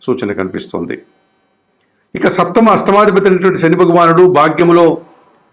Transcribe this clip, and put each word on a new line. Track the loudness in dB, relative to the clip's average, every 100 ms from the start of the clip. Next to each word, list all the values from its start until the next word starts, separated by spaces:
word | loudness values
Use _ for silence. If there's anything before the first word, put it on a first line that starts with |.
సూచన | -8 -6 -6
కనిపిస్తోంది. | -6 -8 -8 -10 -10 -10 -12 -16 _ _ _ _ _ _ _ _ _ _ -6
ఇక | -4
సప్తమ, | -2 -2 0 0
అష్టమాధిపతి | 0 0 2 2 2 0
అయినటువంటి | 0 0 0
శని | 0 2
భగవానుడు | 2 2 2 4 4
భాగ్యములో, | 4 0 0 2 4 2 0 -8 _ _ _ _